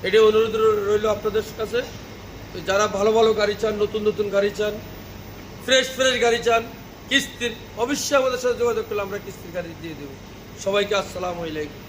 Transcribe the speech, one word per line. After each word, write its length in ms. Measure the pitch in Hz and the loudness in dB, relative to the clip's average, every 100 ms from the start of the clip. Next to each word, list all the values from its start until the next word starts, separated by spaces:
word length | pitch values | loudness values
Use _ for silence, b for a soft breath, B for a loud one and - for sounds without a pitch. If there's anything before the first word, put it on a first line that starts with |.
| 185 | 4
এটাই 180 | 214 220 | 6 8
অনুরোধ 240 | 214 220 214 | 6 4 4
র-, 200 | 220 208 202 | 4 4 2
রইল 180 | 208 214 208 | 2 2 0
আপনাদের 280 | 214 208 208 - | 0 -2 -4 -6
কাছে। 200 | 220 226 - - - - - - - | -2 -2 -4 -12 -14 -16 -16 -16 -12
তো 60 | 180 170 | -8 0
যারা 160 | 196 214 196 | 2 4 4
ভালো 140 | 208 220 | 4 6
ভালো 140 | 226 214 | 6 4
গাড়ি 160 | 208 202 | 2 2
চান, 120 | 220 208 | 0 0
নতুন 180 | 208 214 214 | 0 2 0
নতুন 180 | 208 208 202 | 0 0 2
গাড়ি 160 | 202 202 | 2 0
চান, 140 | 208 214 - - - - - - - - - | -4 -4 -12 -14 -14 -16 -16 -16 -16 -10 2
ফ্রেশ 200 | 262 254 - | 2 2 2
ফ্রেশ 200 | 262 240 233 | 2 4 2
গাড়ি 140 | 233 220 | 4 4
চান 140 | 226 233 - - - - | 2 0 -14 -16 -16 0
কিস্তির, 440 | 269 269 - 240 220 - 208 | 0 0 -6 -6 -6 -12 -4
অবশ্যই 320 | 240 285 - 277 | -2 -2 2 2
আমাদের 180 | 262 247 | 2 0
সাথে 140 | 247 220 | 0 2
যোগাযোগ 220 | 240 220 220 | 0 0 -2
করলে 160 | 208 196 | -4 -4
আমরা 100 | 202 202 | -6 -10
কিস্তির 260 | 165 170 175 | -14 -10 -8
গাড়ি 120 | 170 156 | -8 -12
দিয়ে 140 | 165 143 | -12 -12
দেবো। 140 | 143 101 - - - - | -12 -14 -16 -18 -16 -6
সবাইকে 300 | 190 202 202 202 | 0 0 2 0
আসসালামু 400 | 190 180 180 170 165 | -2 -6 -6 -4 -6
আলাইকুম। 320 | 156 151 - | -6 -8 -10